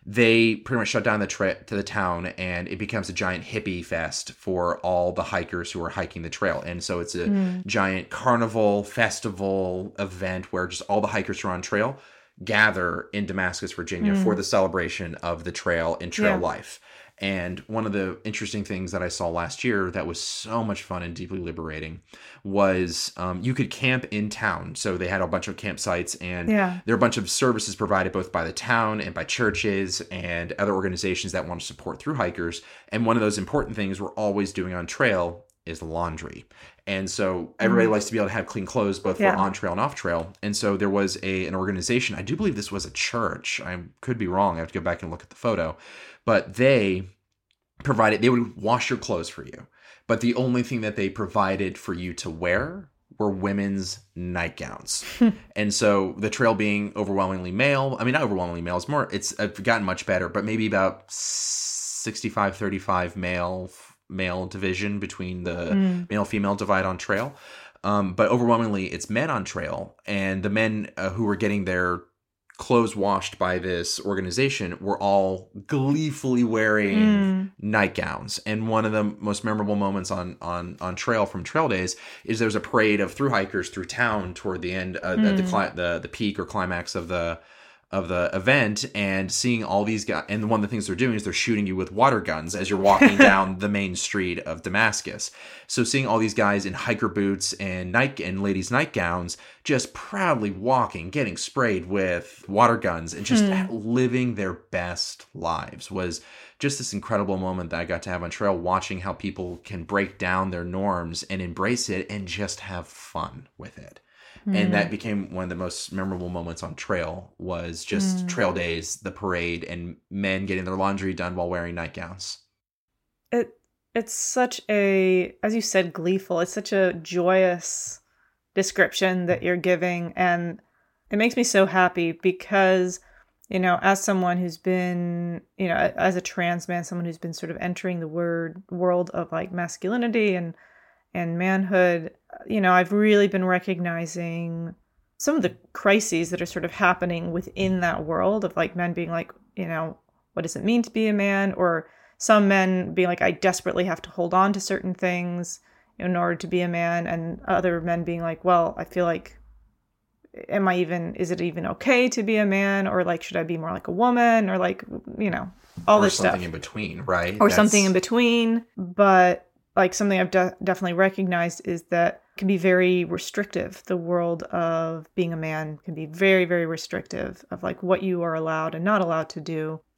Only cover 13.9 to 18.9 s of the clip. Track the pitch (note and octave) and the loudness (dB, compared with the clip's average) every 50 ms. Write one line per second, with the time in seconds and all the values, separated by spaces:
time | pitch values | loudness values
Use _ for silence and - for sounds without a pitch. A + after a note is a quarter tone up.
13.9 | F#2+ F2 C3+ G#3 G2 G3 F#3+ - - F#2 - - - G2+ F#2+ F#2 E2 F#2 F2 E2 | -4 -2 0 2 2 4 4 4 2 2 0 2 4 4 4 4 2 0 -2 -2
14.9 | - - F#2+ E2+ E2 - - E2+ F2 D#2+ E2 F2+ E2+ - - F2 E2+ E2+ E2 E2 | -4 -6 -6 -8 -8 -6 -4 -4 -4 -4 -6 -8 -8 -4 0 0 2 2 2 0
15.9 | E2+ - F2 F2 - - G#3 D3 F#2+ F2+ F2 D#2+ - - - - - - _ - | 0 -2 -4 -6 -2 0 2 2 2 2 0 -2 -4 -6 -10 -16 -18 -20 _ -20
16.9 | - - - - _ - G2 G2 G2 F#2 F2 F2+ F#2 F#2 - - G#2+ A2+ A2 G#2+ | -20 -20 -20 -20 _ -6 -4 -2 -2 -2 -2 -4 -6 -8 -8 -6 -4 -2 -2 0
17.9 | G2+ G2+ F#2+ F#2 F2+ - - A2 G#2+ - G#2+ G2+ - G#2+ G2 - G#2 F#2 F#2 E2+ | 0 -2 -2 -2 -4 -6 -8 -8 -6 -6 -6 -6 -4 -4 -4 -4 -4 -6 -4 -4